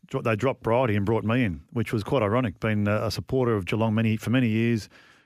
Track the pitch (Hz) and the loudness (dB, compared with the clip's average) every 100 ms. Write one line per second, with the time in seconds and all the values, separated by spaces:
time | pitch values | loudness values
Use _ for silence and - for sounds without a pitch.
0 | - 131 120 107 131 123 113 117 127 104 | -10 -4 -2 0 0 -2 0 2 2 2
1 | 98 113 104 123 113 78 - 117 107 117 | 0 0 0 0 0 -4 -6 -6 -2 -4
2 | - 139 101 120 123 - 113 104 104 107 | 0 0 2 0 -2 -2 -2 0 0 0
3 | 110 - - 131 120 107 90 110 113 107 | -2 -6 -4 0 0 0 0 0 0 2
4 | 113 110 - 127 120 110 117 113 - - | 0 0 0 0 2 2 2 0 -4 -16
5 | - _ | -20 _